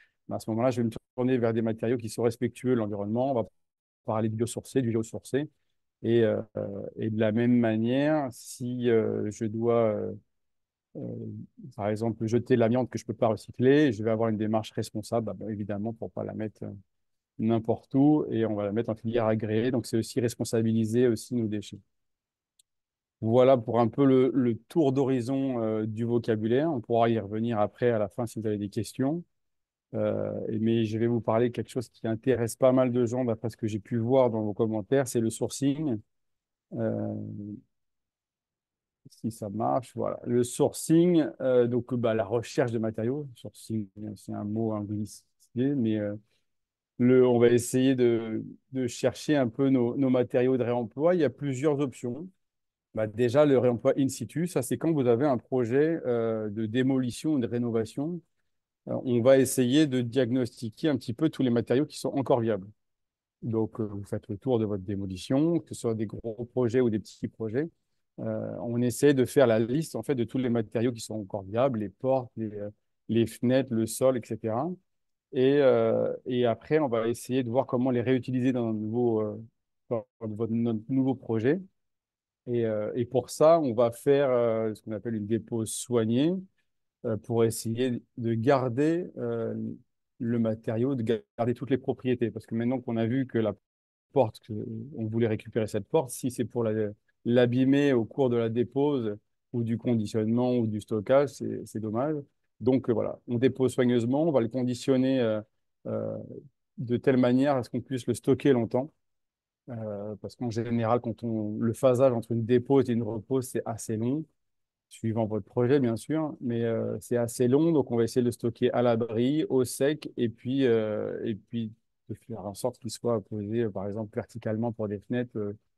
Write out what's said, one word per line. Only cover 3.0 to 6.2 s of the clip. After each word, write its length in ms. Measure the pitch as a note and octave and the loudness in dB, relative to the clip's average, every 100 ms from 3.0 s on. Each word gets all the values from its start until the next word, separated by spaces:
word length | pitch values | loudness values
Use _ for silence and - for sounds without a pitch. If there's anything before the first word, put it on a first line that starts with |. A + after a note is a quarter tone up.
| G2+ A2+ C3+ | -4 -2 0
On 20 | |
va 140 | B2+ G#2+ _ _ _ _ _ - | -2 -4 _ _ _ _ _ -4
parler 240 | A2 A2 | -2 -2
de 60 | A2 | -2
biosourcé, 480 | A#2 - - C3+ | -4 -6 -4 -2
du 80 | A#2 | 0
géosourcé. 580 | A2+ A2+ G#2+ - C3 D3+ _ _ _ _ _ | 0 -4 -10 -4 -4 -4 _ _ _ _ _
Et, 200 | A2 A#2 | 2 4